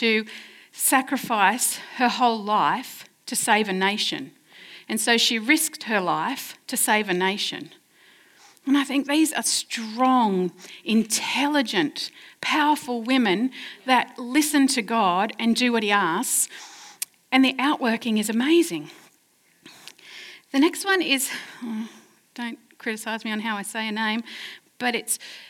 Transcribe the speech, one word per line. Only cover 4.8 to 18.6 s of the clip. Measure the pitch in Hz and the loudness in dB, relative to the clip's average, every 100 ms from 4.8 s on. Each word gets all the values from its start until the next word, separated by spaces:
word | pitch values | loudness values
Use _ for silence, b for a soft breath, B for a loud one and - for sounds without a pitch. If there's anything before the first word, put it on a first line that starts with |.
| B | B
And | 220 | -2
so | 240 233 | 2 2
she | - 233 | 2 0
risked | 220 311 - - | 0 0 0 -6
her | 214 214 | -2 0
life | 175 156 185 269 - - - | 0 0 -2 -6 -10 -16 -8
to | 254 | -2
save | - 214 202 | 2 2 2
a | |
nation. | 180 190 202 - - 151 - _ b b b b b b b - | 0 0 -2 -6 -8 -12 -20 _ b b b b b b b 0
And | 277 | 0
I | |
think | 277 269 269 | 2 -2 0
these | 302 311 | 2 2
are | - | 0
strong, | - - - 247 220 226 262 254 220 185 180 - B B | -2 -2 -4 -8 -6 0 2 4 4 2 -2 -4 B B
intelligent, | B 220 - - - 247 285 294 220 202 147 - - B B B | B 2 2 -2 -2 -2 0 0 0 0 0 -2 -12 B B B
powerful | - 294 294 294 - 240 | -2 2 2 2 -2 -6
women | 226 262 220 185 254 B B B 254 | 0 2 2 2 -2 B B B 0
that | 247 - - | 2 2 -6
listen | 240 269 302 294 262 | -2 0 2 4 4
to | 254 | 2
God | 208 233 190 175 214 - | 0 2 4 2 0 0
and | 233 226 | 0 2
do | 247 | 2
what | 240 | 2
he | 208 | 2
asks. | 208 175 175 - - - B B B B B B _ _ | 2 2 0 0 -2 -2 B B B B B B _ _
And | 262 | 4
the | 262 262 | 4 2
outworking | 269 294 247 226 240 214 | 0 0 0 -2 0 0
is | 214 | 0
amazing. | 226 269 339 | 0 4 4